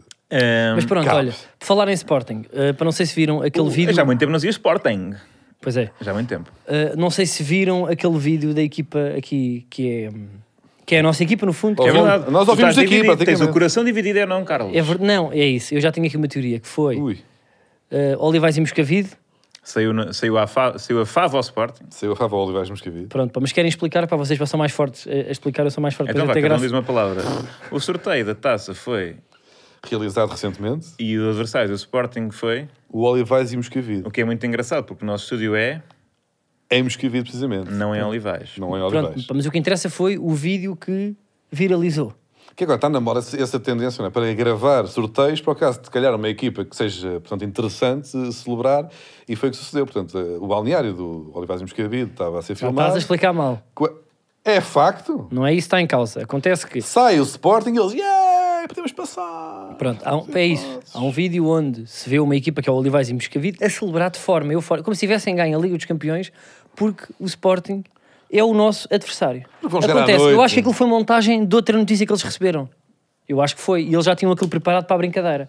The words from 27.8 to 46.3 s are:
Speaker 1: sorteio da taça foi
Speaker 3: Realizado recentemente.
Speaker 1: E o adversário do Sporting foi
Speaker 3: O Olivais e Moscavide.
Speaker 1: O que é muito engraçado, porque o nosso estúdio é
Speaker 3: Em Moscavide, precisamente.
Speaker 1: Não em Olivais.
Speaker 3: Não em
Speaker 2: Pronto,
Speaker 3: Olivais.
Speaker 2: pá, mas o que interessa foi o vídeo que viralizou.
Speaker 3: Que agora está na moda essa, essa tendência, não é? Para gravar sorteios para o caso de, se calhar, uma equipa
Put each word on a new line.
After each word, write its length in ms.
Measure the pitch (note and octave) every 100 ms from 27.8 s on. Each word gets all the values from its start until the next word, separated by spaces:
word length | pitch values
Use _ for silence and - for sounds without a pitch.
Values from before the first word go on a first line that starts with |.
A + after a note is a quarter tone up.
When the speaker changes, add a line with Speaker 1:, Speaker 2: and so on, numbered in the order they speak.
Speaker 1:
sorteio 440 | D#3+ F3 G3+ D3+ G#2+
da 80 |
taça 400 | G#2+ C#3 A2 -
foi 420 | F#2 - A2+ F2 D#2+ _ _ _ _ _ _ -
Speaker 3:
Realizado 400 | A2+ G#2+ G2 G#2+
recentemente. 580 | - G#2 F2+ G#2 D3 - -
Speaker 1:
E 180 | A2+ A2
o 100 | A2
adversário 380 | G#2+ A2+ D3 A#2+
do 60 | G2+
Sporting 540 | - B2+ A#2+ A#2+ A2
foi 360 | G2+ A#2 A#2+ D3 _ _
Speaker 3:
O 120 | A2+
Olivais 480 | A#2+ B2+ A#2 C3 B2
e 40 | B2
Moscavide. 460 | A#2+ C3+ A#2+ G2+ F#2
Speaker 1:
O 40 |
que 100 | A#2
é 40 |
muito 200 | A#2 A#2
engraçado, 400 | A#2+ A#2 B2 D#3
porque 200 | G#2+ F#2+
o 20 | G#2+
nosso 160 | G#2
estúdio 300 | - A#2+ A2
é 280 | G#2+ A#2 D#3 - _ _ _ _ _ _ _ -
Speaker 3:
Em 120 | B2
Moscavide, 400 | B2+ - C3 B2
precisamente. 480 | A#2 B2 C3+ G2 F#2
Speaker 1:
Não 240 | G2+ G#2
em 80 | G#2+
Olivais. 480 | G#2 A2+ G#2 F2+ - -
Speaker 3:
Não 100 | F#2 F#2+
em 40 | F#2+
Speaker 2:
Pronto, 60 | D#3 C#3+
Speaker 3:
Olivais. 200 | A#2+ B2+
Speaker 2:
pá, 80 |
mas 120 | C3+ C#3+
o 40 |
que 60 | D#3+
interessa 300 | D#3 F#3 F3+
foi 300 | - F#3 G3
o 120 | E3+
vídeo 440 | D3+ D#3 G3 F#3+ E3+
que 380 | - F#3+ G#3 G#3 _ _ -
viralizou. 640 | C#3+ F#3 F3+ F3 D#3 A#2 - _ _ _ -
Speaker 3:
Que 80 |
agora 120 | F3 B2+
está 120 | D3
na 120 | C#3+
moda 200 | A#2 A#2
essa, 200 | A#2+ -
essa 200 | B2+ B2+
tendência, 420 | G#2+ A#2+ B2 A#2+
não 60 | G2
é? 20 |
Para 240 | B2 A#2
gravar 520 | G#2+ A#2+ A2 C3 C3+ G2
sorteios 520 | A#2+ G#2+ B2 C#3 D#3
para 120 | D#3+
o 40 | C#3+
caso 220 | D3+ A#2+
de, 60 | -
se 40 |
calhar, 200 | B2 C3
uma 140 | A2
equipa 360 | G#2+